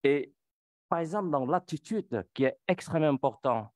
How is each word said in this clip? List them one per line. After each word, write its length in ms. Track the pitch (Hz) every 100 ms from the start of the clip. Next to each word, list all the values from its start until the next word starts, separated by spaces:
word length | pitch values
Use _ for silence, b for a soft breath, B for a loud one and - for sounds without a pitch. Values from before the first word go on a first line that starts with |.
Et 300 | 139 143 - _ _ _ _ _ _
par 100 | 170
exemple, 300 | 160 208 185
dans 160 | 147 127
l'attitude 800 | 175 - 151 - 220 - 113 90
qui 100 | -
est 160 | 135 - -
extrêmement 400 | 180 - 165 156
importante 640 | 135 135 - 135 113 110